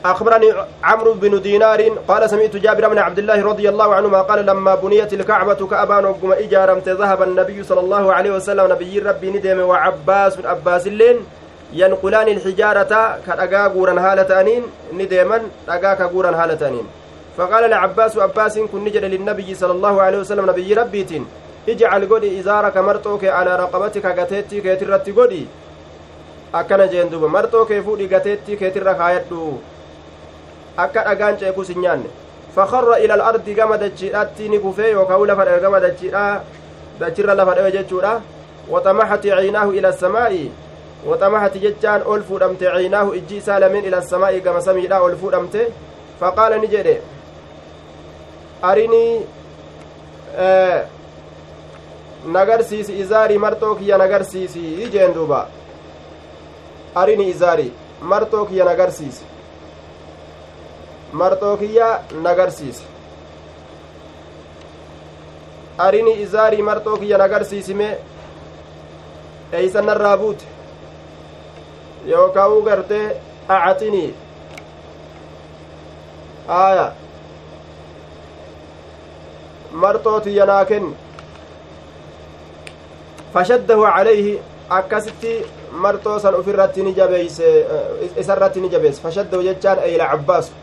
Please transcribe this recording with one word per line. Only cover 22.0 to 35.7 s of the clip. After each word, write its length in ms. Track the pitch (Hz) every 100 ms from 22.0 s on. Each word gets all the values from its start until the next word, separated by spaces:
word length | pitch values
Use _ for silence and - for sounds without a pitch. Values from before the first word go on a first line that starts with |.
| 196
غدي 340 | 220 208 190
إزارك، 380 | 185 208 208 190
مرتوك، 480 | 190 202 208 202 190
على 300 | 180 180 180
رقبتك، 500 | 180 180 208 208 185
غتيتي 560 | 180 160 196 202 202
كيترتي 500 | 185 185 190 196 196
غدي." 340 | 202 240 180 - - - - - - - - - - -
Akkana 340 | - - 196 190
jeen 220 | 175 175
duuba, 180 | 160 156
"Marxoo 380 | 185 220 226 226
kee 160 | 208
fuudhi, 260 | 196 202 196
gateettii 500 | 190 196 202 208 202
keetirra 360 | 190 190 190
kaayadhu, 680 | 180 170 180 - 170 160 127 - - - - - - - - - - - -
akka 260 | 185 220
dhagaan 340 | 208 196 208 202
ceekus 300 | 196 190 185
hin 140 | 180
nyaanne." 280 | 180 147 110 - - - - 185
فخر 380 | 196 254 233
إلى 200 | 233 214
الأرض، 360 | 208 - 220 208
gama 280 | 208 220 208
dachiidhaatti 720 | 202 - 185 202 202 - 214
ni 100 | 208
kufee, 320 | 190 190 220
yookaan 360 | 208 190 190 202
lafa 180 | 196 190
dhawe, 140 | 175
gama 200 | 196